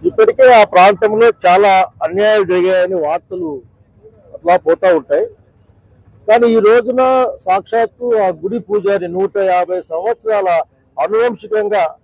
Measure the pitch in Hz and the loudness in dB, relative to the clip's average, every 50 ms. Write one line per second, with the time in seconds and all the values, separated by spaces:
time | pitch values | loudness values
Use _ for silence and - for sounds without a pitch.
0 | - 175 - - - - 240 - 262 254 247 226 208 208 - 180 180 196 208 - | -4 -4 0 2 2 2 4 4 4 6 6 6 4 4 4 4 4 4 4 2
1 | - 208 214 214 233 233 214 _ - 180 175 190 202 202 190 190 185 - _ _ | -2 -2 0 2 2 2 0 _ 0 2 2 4 4 2 2 2 0 -2 _ _
2 | - 160 170 196 208 214 214 214 196 170 180 180 175 185 185 185 180 180 190 180 | -8 -6 -4 -2 0 0 2 0 0 0 0 0 0 0 0 0 -2 -2 -4 -4
3 | 156 147 160 180 _ _ 196 185 175 160 147 127 - _ _ _ _ _ _ _ | -4 -4 -6 -6 _ _ -12 -10 -10 -10 -10 -12 -14 _ _ _ _ _ _ _
4 | _ - _ _ _ _ - - _ 170 175 180 _ 156 170 170 - 185 175 156 | _ -20 _ _ _ _ -20 -8 _ 2 2 2 _ 0 -2 0 2 2 2 2
5 | 127 _ 143 151 427 480 - _ _ _ _ _ _ _ _ _ _ _ _ _ | 0 _ -2 -2 -2 -4 -8 _ _ _ _ _ _ _ _ _ _ _ _ _
6 | _ _ _ _ _ - 214 240 233 233 226 226 202 208 226 240 233 226 240 254 | _ _ _ _ _ 0 2 2 2 2 2 2 2 4 2 2 0 0 -2 0
7 | 262 254 262 254 254 226 190 - _ 185 185 196 - _ - 233 226 220 _ _ | 0 0 2 0 -2 -2 -6 -10 _ -4 -2 -2 -2 _ -4 -2 -2 -4 _ _
8 | 240 247 233 220 202 185 180 156 156 190 214 240 - _ 202 208 175 202 202 196 | -6 -2 -2 0 0 -2 -4 -6 -8 -8 -8 -8 -8 _ -6 -4 -2 -2 -2 -2
9 | 180 175 170 180 196 196 _ 202 196 190 180 180 180 175 185 185 165 _ 165 165 | -4 -6 -6 -4 -4 -4 _ -4 -2 0 0 -2 -2 -2 -6 -8 -8 _ -10 -6
10 | 180 220 233 226 _ 220 220 208 196 185 170 165 151 _ _ _ _ _ _ - | -4 -6 -6 _ _ -4 -2 -2 0 0 -2 -2 -2 _ _ _ _ _ _ -6
11 | 143 170 208 220 233 247 226 - 208 214 214 214 208 208 208 202 170 156 - _ | -4 -2 0 0 -2 -2 -4 -6 -10 -6 -4 -4 -4 -2 -2 -2 -2 -2 -4 _